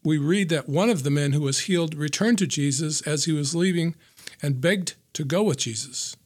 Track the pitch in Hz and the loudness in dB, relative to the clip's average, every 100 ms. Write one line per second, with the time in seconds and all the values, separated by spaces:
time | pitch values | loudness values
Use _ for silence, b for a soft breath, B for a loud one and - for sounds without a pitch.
0 | 156 156 143 196 185 160 135 143 214 196 | 2 2 2 2 2 0 0 2 2 2
1 | 135 143 143 143 143 139 - 175 165 151 | 2 0 2 0 0 -2 0 0 0 -4
2 | 151 - 214 233 170 - 143 135 156 151 | -6 0 2 2 2 0 0 0 -2 -4
3 | - 147 165 156 143 170 185 170 170 165 | -2 -2 0 0 0 0 2 2 -2 -4
4 | B B B B 147 131 156 202 175 - | B B B B -4 0 2 2 -2 -10
5 | _ - 147 170 214 139 123 110 110 127 | _ -8 -2 2 2 0 -4 -6 -8 -10
6 | - - | -10 -12